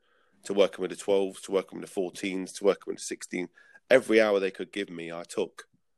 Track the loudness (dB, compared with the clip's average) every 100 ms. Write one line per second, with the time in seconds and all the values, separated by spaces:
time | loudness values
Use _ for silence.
0 | _ _ _ _ -2 2 2 2 -6 -6
1 | 0 0 0 -6 -2 -2 -2 -8 -8 -4
2 | -4 -4 -6 -4 -6 0 2 2 -2 -10
3 | -10 -10 -8 -6 -6 _ _ -20 4 4
4 | 6 4 6 4 0 -4 -8 -8 -8 -8
5 | -10 -10 -8 -6 -6 -8 -20 _ _